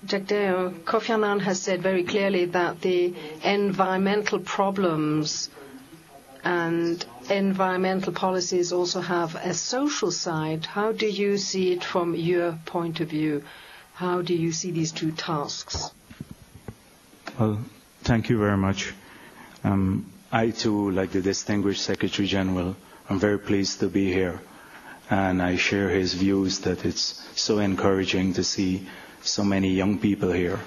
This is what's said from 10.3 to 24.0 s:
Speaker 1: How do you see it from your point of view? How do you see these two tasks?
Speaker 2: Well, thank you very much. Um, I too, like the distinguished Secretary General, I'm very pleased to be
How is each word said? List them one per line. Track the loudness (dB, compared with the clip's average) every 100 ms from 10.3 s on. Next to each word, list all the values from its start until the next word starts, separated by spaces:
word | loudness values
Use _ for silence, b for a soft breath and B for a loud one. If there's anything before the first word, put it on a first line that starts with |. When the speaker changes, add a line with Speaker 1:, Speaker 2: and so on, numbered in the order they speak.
| -2 -2 -4 -4
Speaker 1:
How | -2 -2
do | 0 -2
you | 0 0 0
see | 0 0 2
it | 0
from | 0 0 0 0
your | 2 2 2 -2 -6
point | -4 -4 -4
of | -4
view? | 0 0 0 -4 B B B B
How | -6 -2 0
do | 0
you | 2 0
see | -2 -4
these | -2 -2
two | 0 -4
tasks? | -4 -2 -2 -2 -6 -8 -8 -8 -12 -20 -16 -16 -16 -20 -20 -18 -18 -20 -20 -20 -20 -18 -2
Speaker 2:
Well, | 0 0 -6 -14 -20 -10
thank | 0 2 4
you | 2
very | 4 4
much. | 2 0 -4 -10 B B B B B B
Um, | 0 2 2 0 -4 -14 -4
I | 0 0
too, | 0 0 2 2
like | 2 0
the | 0
distinguished | 0 0 0 0 2 0
Secretary | -2 -2 -2 0 0
General, | 2 2 0 -2 -4 B B -4
I'm | 0
very | 2 2
pleased | 0 0 0 -2
to | 0
be | 2